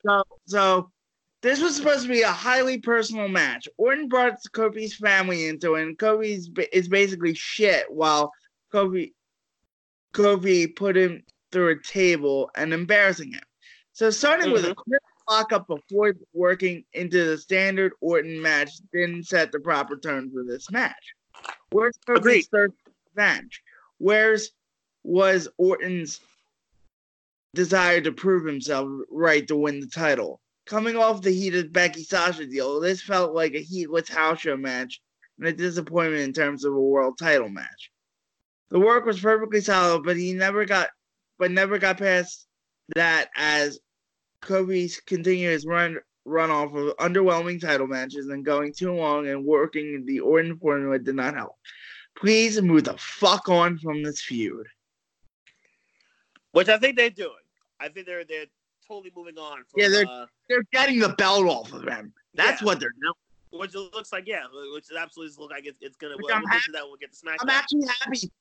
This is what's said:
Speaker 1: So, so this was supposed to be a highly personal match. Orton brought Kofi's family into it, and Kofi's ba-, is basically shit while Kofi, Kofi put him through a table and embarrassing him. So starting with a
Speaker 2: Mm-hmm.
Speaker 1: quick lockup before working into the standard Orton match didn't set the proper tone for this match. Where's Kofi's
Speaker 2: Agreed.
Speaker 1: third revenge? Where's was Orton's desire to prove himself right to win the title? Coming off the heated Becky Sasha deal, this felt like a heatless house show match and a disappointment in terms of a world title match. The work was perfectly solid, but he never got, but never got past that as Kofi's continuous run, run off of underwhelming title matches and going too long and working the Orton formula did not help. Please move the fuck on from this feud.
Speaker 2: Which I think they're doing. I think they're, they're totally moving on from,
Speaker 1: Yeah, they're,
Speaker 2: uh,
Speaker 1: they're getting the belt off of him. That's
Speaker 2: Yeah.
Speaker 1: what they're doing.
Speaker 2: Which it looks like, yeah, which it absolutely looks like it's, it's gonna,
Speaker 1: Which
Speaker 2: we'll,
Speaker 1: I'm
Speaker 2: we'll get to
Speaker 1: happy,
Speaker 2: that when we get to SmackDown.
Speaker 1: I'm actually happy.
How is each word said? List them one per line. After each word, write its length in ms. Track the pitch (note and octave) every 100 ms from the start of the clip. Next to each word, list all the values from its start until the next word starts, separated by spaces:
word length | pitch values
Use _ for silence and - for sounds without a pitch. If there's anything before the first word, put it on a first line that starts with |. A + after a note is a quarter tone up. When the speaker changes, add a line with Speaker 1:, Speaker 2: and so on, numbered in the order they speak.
| G#3
Speaker 1:
So, 160 | G3+ F#3+ - -
so 440 | G3+ G3 F#3 F3+ _ _ _ _ _
this 180 | B3 C#4
was 140 | E4+
supposed 280 | C#4+ C#4+ C#4
to 60 | B3
be 140 | A#3+
a 80 | G#3+
highly 480 | F3+ G#3+ B3+ C4 B3+
personal 480 | A#3 A#3 A3 A3 G3+
match. 400 | F#3+ C#3+ B2 - -
Orton 320 | A#3 C#4 C#4+
brought 260 | B3+ B3 B3 -
Kofi's 420 | - A3 G#3 G#3+
family 540 | G#3 G#3 G3 F#3+ F3 D#3+
into 260 | D#3 E3+
it, 80 | D#3
and 160 | D#3+ D#3+
Kofi's 500 | A3 A3 A3 G3+ E3+
ba-, 280 | E3+ E3+ F#3
is 120 | F3
basically 460 | G3 G3 F#3 E3+
shit 520 | D#3+ - - G#3 D#3 -
while 420 | D3+ D#3 D3+ D3 - _ _ _
Kofi, 420 | G#3 G3 F#3 D#3+ _ _ _ _ _ _ _ _ _ _
Kofi 600 | - G3+ G3 F#3+ F3+ E3 -
put 200 | G3 F#3
him 280 | F#3 E3+ _ _ _
through 200 | F#3 F3
a 120 | D3+
table 720 | - G3 F#3 E3 C#3+ C3+ C3+
and 180 | - D#3
embarrassing 600 | D#3+ F3 G#3 G3 E3 C#3
him. 100 | - _ _ - - _
So 160 | - A3
starting 440 | G#3+ C#4+ E4 F#4+
with 120 | A3+
a 40 | F3
Speaker 2:
Mm-hmm. 120 | G3 -
Speaker 1:
quick 100 | C#4 _ _ -
lockup 380 | A3 A3 G#3 F3+
before 480 | D3+ _ G3 G#3 F#3 -
working 520 | E3 F3+ F#3 F#3 E3+ _
into 320 | - F3+ F3+ E3
the 100 | D#3
standard 560 | - F#3 G3 F#3+ F#3+ -
Orton 400 | E3 E3+ D#3+ D#3+
match 300 | D#3+ D3+ D3 - _
didn't 320 | F3 F3 E3+
set 280 | E3+ F3+ D#3
the 80 | D3+
proper 360 | D3+ D3 C#3+ C#3+
tone 340 | D#3+ C3+ C3
for 100 | C3
this 280 | B2 B2+ -
match. 440 | A3+ A#3+ - - _ _ - - - _
Where's 280 | G#3 A#3 - -
Kofi's 100 | A#3
Speaker 2:
Agreed. 280 | G#3+ A3 D3+
Speaker 1:
third 220 | G#3 G3+ - _ _ _
revenge? 480 | G3+ G3+ A2+ - - _ _ _ _
Where's 540 | F3+ G#3+ A3 A3 G#3+ _ _ _ _ _
was 460 | - F3+ F#3+ F#3 D#3 -
Orton's 640 | F#3 F#3+ F3+ F3+ D3+ - _ _ _ _ _ _ _ _ _ _ _ _ _
desire 460 | - F3 F#3+ F3+ F3
to 120 | D#3
prove 340 | C3+ F#3+ F#3 D#3
himself 420 | C#3 C3+ C#3 C#3 C#3 -
right 360 | D3 E3 D3+ C#3
to 80 | D3+
win 240 | D3 C#3+
the 60 | C3+
title? 520 | D#3+ D#3+ C3 F2+ C2+ _ _ -
Coming 300 | G#3+ A3+ A3+
off 240 | A3+ G#3
the 120 | F#3+
heated 400 | F#3 F#3+ F3+ D#3+
Becky 320 | F3 F3 D#3+
Sasha 420 | D#3 F#3 F3 D#3+ C#3+
deal, 340 | C3+ C3 D3
this 220 | F3 F#3+
felt 320 | - F#3+ F3
like 200 | D#3+ D#3+
a 60 | D3+
heatless 480 | D#3 F#3 D#3+ E3 E3
house 320 | D#3+ D#3+ D#3+
show 160 | D#3+ C3+
match 460 | C3+ B2+ B2+ - _ _ _ _
and 100 | E3
a 40 |
disappointment 680 | D#3 F3+ E3+ D#3 E3+ D#3+ D#3
in 100 | C3+
terms 320 | C#3 C#3+ C#3
of 80 | C#3
a 80 | C#3
world 380 | C3+ C#3 C3 B2+
title 320 | E3 D3 A2
match. 400 | G2 B1 - - _ _ _ _ _ _ _ _
The 100 | F3+
work 240 | G#3 A#3+
was 160 | A#3 F#3+
perfectly 400 | G#3 A3 A3 G#3+
solid, 440 | G3+ F#3+ F3 E3+
but 120 | D3+ F3
he 160 | F3+
never 320 | F#3 F#3+ G#3
got, 240 | G3 G3 E3+ _ _ _ _ _
but 120 | F3+
never 260 | F#3 G3 G3+
got 220 | G3 F#3
past 480 | G3 F3+ F3 - _ _ _ _ -
that 340 | D#3+ E3 D#3+ - -
as 420 | D3+ D3+ D3 C#3+ _ _ _ _ _ _
Kofi's 560 | - F#3+ F#3+ F#3 F3 -
continuous 680 | - F3+ F3 F#3 F3 D#3+ D#3
run, 320 | E3+ E3+ D#3+ _ _
run 260 | - D#3+ E3
off 240 | D3+ D3
of 220 | D3 C#3+ -
underwhelming 640 | F3 F#3 F#3 E3+ E3+ F3
title 260 | E3 C#3 C3+
matches 420 | C3 C3 C#3+ C#3
and 140 | C#3
going 280 | C#3 C#3+ D3
too 200 | D3 F3+
long 360 | F3 D#3 D3 C#3+
and 160 | C#3
working 600 | C#3 D3+ D#3 D#3 D3+ C#3+ B2+
the 140 | C3+
Orton 380 | B2 D#3+ E3 E3
formula 400 | D#3+ C#3+ C#3 C3+
did 160 | B2
not 200 | C3+ B2+
help. 220 | D3 G#2 - - - - - - -
Please 440 | G3 A3 A3+ G#3+
move 240 | F3+ D#3
the 120 | - -
fuck 500 | - - G3+ G3 G3
on 300 | F3 E3+ E3
from 240 | D#3+ D3+
this 200 | D3+ D3
feud. 440 | - A#2+ G#2+ - G#2+ _ _ _ _ _ _ _ _ _ _ _ _ _ _ _ _ _ _
Speaker 2:
Which 160 | E3+ F#3
I 100 | G#3+
think 180 | C4 B3
they're 140 | A#3
doing. 200 | F#3+ E3+ G2+ _ _ _ _
I 100 | D3+
think 180 | E3 F3+
they're, 180 | F3
they're 220 | E3 D#3 D3+ _ _ _ _
totally 240 | G#3 F#3
moving 240 | F3 E3+ D#3+
on 200 | D3+ C#3
from, 220 | B2 G3+
Speaker 1:
Yeah, 80 | G3+
they're, 180 | G#3 F#3+
Speaker 2:
uh, 180 | B2 A#2+ _ _
Speaker 1:
they're 160 | B3 G#3+
getting 260 | C4 C#4 B3
the 120 | G3+
belt 360 | - F#3+ G3+ F#3
off 260 | B2 -
of 140 | - G2+
him. 260 | G#3 G#2+ _ _
That's 260 | - G#3 E4
Speaker 2:
Yeah. 60 | G#3
Speaker 1:
what 140 | E3+
they're 140 | B2 A#2
doing. 600 | D3+ F3 _ _ _ E3+
Speaker 2:
Which 140 | F#3+
it 200 | G3 F#3+
looks 160 | G#3+ G#3+
like, 160 | F#3+ F#3+
yeah, 180 | G3+ B2+ C3+ C#3+
which 180 | D3+ _
it 60 | D#3+
absolutely 400 | E3 E3 D#3+ C#3+
looks 140 | D3
like 140 | C#3+ C#3+
it's, 120 | C3+
it's 160 | C#3 _
gonna, 200 | D3+ C#3+
Speaker 1:
Which 80 |
Speaker 2:
we'll, 100 | A3
Speaker 1:
I'm 80 | A3
Speaker 2:
we'll 60 | G3+
get 40 |
to 60 | A#3
Speaker 1:
happy, 140 | B3
Speaker 2:
that 100 | D#3
when 80 | C#3+
we 60 | C#3
get 140 | C#3+
to 60 | -
SmackDown. 240 | E3 D#3+
Speaker 1:
I'm 80 | B3+
actually 360 | C4+ C#4 D4 C4 B3
happy. 320 | C4 C4 F#3 _